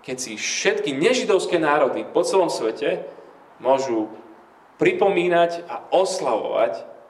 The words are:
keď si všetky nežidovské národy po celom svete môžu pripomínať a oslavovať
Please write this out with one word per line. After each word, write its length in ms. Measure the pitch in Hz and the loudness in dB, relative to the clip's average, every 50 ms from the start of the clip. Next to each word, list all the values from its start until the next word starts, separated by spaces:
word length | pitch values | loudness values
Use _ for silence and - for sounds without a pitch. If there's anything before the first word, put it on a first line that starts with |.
| _ | _
keď 140 | - 131 123 | -10 -10 -10
si 160 | - 117 110 | -8 -10 -10
všetky 560 | 104 - - - - - 190 208 202 - 151 | -8 -6 -6 -6 0 0 0 0 0 -2 -4
nežidovské 640 | 135 135 160 233 254 254 214 196 196 180 - - 180 | -2 0 0 2 2 0 2 2 2 2 2 0 0
národy 480 | 170 160 151 147 151 143 123 - 107 113 | 0 2 2 4 4 2 2 0 -4 -8
po 240 | - - - - - | -2 0 0 0 2
celom 240 | - 190 175 156 | 2 2 2 2
svete 560 | - - 117 110 110 - 139 160 185 - - - - - - - - - - - - - 107 | 0 -2 -4 -4 -4 -2 -2 -2 -2 -4 -6 -12 -16 -18 -20 -20 -20 -20 -20 -20 -20 -6 0
môžu 480 | 123 135 131 - 123 117 110 107 107 - - - - - - - - - - - _ _ | 2 2 2 2 -2 -2 -2 -2 -4 -8 -18 -20 -20 -20 -20 -20 -20 -20 -20 -20 _ _
pripomínať 880 | _ 156 175 185 180 208 196 196 180 170 180 175 170 170 170 170 170 - - | _ 2 2 2 2 2 2 2 2 2 2 4 4 4 2 0 -6 -10 -10
a 160 | 127 - - - | -12 -12 -8 0
oslavovať 960 | - 165 190 185 - - 160 135 113 104 - - - - 117 117 - - - - - - - | 2 2 2 2 0 -4 -2 -2 -2 -2 -2 -2 0 0 0 0 0 -6 -12 -16 -20 -20 -20